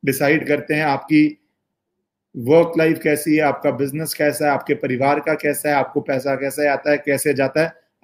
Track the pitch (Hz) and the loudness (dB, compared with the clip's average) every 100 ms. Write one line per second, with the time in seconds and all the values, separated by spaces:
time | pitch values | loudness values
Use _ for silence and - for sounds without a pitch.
0 | - 135 143 156 - 147 - 151 156 139 | -2 0 2 2 2 -2 0 -2 0 -2
1 | - 156 151 147 _ _ _ _ _ _ | 2 4 4 0 _ _ _ _ _ _
2 | _ _ _ - 120 160 165 160 160 160 | _ _ _ -10 4 4 4 2 0 0
3 | 156 147 151 151 151 139 147 127 139 147 | 0 -2 2 2 2 0 -2 -2 -4 -4
4 | 156 - 147 147 147 139 - 143 - 127 | -8 -2 -2 0 0 0 -2 -4 -2 0
5 | 135 147 151 151 151 139 151 147 131 - | 0 0 0 -2 -2 -2 0 0 0 -4
6 | 135 135 135 135 139 135 147 139 147 147 | -2 -4 -2 -4 -4 -2 0 0 0 -2
7 | 147 135 151 135 135 151 160 - _ _ | 0 -2 0 0 0 0 -2 -4 _ _